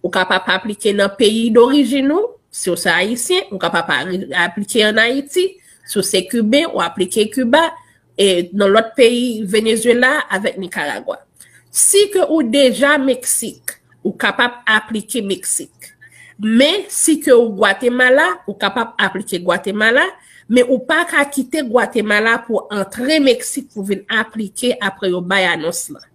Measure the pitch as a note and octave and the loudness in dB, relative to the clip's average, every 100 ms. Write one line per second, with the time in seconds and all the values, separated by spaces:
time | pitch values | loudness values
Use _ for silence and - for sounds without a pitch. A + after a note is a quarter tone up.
0 | F3+ F#3+ F#3 F#3+ G#3 G#3 A3 G#3 G#3+ G3+ | -4 -4 0 -2 0 -2 -2 -4 -2 0
1 | G3 G3 G#3+ A3 A#3 A3 B3 C#4+ B3 C#4 | -2 2 2 2 2 6 6 4 2 0
2 | C4+ E4 A4+ - _ - - F3 F#3 E3+ | 0 0 -2 -8 _ -8 -4 -2 0 0
3 | G3 A#3+ - F4+ G4 G3 F3 E3+ E3 C#3 | 0 -4 -2 -2 -2 -6 -2 -2 -2 -4
4 | E3+ F#3 - F3 F3 F#3+ G3+ A#3 G#3+ G#3+ | -2 -6 -6 -2 -2 -4 -4 0 2 2
5 | A3+ C4+ C#4 F#4 F#4+ - _ _ - G#3 | 0 -2 -4 -2 -2 -4 _ _ -6 -4
6 | F#3+ F#3+ F#3 A#3+ G#3+ C#4 E4 - E3+ - | 0 -2 -2 -2 2 2 0 -4 -4 -2
7 | F3+ A3+ A3 - A#3+ C#4+ E4 - _ _ | -4 0 -2 -2 2 2 2 -4 _ _
8 | _ - G3 F3 F3 G3 G3+ G#3+ A3 - | _ 0 2 2 -2 0 4 4 2 4
9 | A#3 B3 B3 A3 G#3 G#3+ A3 A3+ A3+ A#3+ | 4 4 -2 -4 -2 0 2 0 2 2
10 | B3+ D4+ - F#3+ A#3 - F#3 F#3+ D3 G#2 | 2 0 -2 -4 -4 -6 -10 -6 -6 -6
11 | - - _ _ - _ _ - - G4 | -8 -12 _ _ -20 _ _ -2 2 4
12 | G4+ G4 D#4+ D#4+ A#3+ C4+ C4 G3 C#4 D4 | 4 2 2 0 2 4 4 4 2 2
13 | C4+ B3+ - - F3+ B2 - - _ _ | 2 -2 -2 -4 -4 -10 -14 -14 _ _
14 | - - G#3+ G3 B3 A#3+ - G#3+ - A3 | -8 -2 -2 0 -2 -2 0 0 0 -8
15 | G3+ B3 G3 F#3+ - - - _ - _ | -6 -6 -6 -6 -6 -8 -8 _ -20 _
16 | - - - - G#3+ A3+ C#4+ G4 - - | -20 -20 -20 -8 0 4 4 2 -4 -4
17 | - D#4 D#4 A#3+ A#3 F#3+ G3+ G3 B3 B3 | 0 0 6 6 4 0 0 2 -2 2
18 | B3+ C4 F4 F#4 - G3 G3+ A#3+ A3+ - | 4 4 2 -2 -10 -4 -4 -4 -6 -4
19 | G3 F#3+ G3 F3 F3+ F3 F#3+ G#3 A3 B3 | -4 -4 -6 -6 -2 -2 -2 0 2 2
20 | F#4 - _ - _ A#3+ B3 C4 B3+ D#4 | 0 -4 _ -20 _ 2 4 0 0 -2
21 | E4+ D#4 C#4+ C4+ B3+ D#4 C4 A#3+ G3+ A#3+ | 0 0 0 -2 -4 -4 0 0 0 -2
22 | G#3 G#3 A3+ - - A3 - G#3 G3 - | 0 0 2 0 -2 -6 -4 -6 -6 -6
23 | B3 D#4 C4+ A#3+ - - - G#3+ G3 G3 | 0 2 4 2 -2 -10 -10 -10 -6 -6
24 | - A3 A3 A3 G#3 - B3 - G3 - | -4 -4 -4 -8 -10 -4 -4 -2 -4 -4
25 | F#3+ F3+ F3+ G3 F#3 D#3+ D#3+ F3 - D3 | -4 -4 -2 0 0 0 -4 -6 -10 -16
26 | _ | _